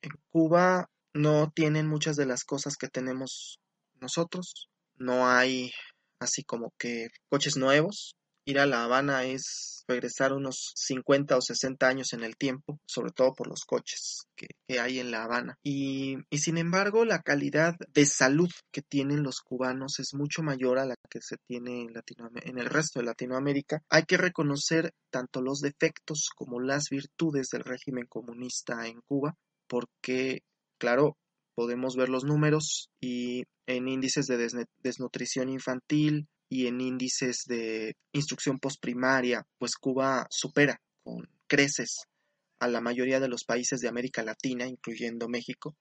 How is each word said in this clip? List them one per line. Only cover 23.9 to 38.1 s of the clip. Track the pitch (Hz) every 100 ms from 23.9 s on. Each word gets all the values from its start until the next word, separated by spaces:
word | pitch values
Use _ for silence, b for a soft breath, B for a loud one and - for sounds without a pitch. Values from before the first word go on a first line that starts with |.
| 156
que | 170 180
reconocer | 180 - 147 143 - 165 165 _ _
tanto | 127 127 135
los | 127 143
defectos | 143 - 165 - - 151 - -
como | - 120
las | 127 139 147
virtudes | 139 - - 160 143 127
del | 120
régimen | 131 127 - 127 120
comunista | 113 120 117 123 - - 120 113
en | 117 _
Cuba, | 139 147 - _ _ _
porque, | 123 120 _ - 127 131 127 _ _ _ _
claro, | 120 123 147 - _ _ _ -
podemos | 120 123 131 127
ver | 127
los | 131 139
números | 151 151 151 156 - - _
y | 127 123 123 123 - _ -
en | 127 127
índices | 131 131 151 143
de | 120
desne-, | 117 120 113 _
desnutrición | 127 120 123 - 123 135 131
infantil | 131 135 127 _ 151 151 147 151 _ _
y | 131 123
en | 123
índices | 127 127 127 - 127 120 -
de | 117 113 110 110 - _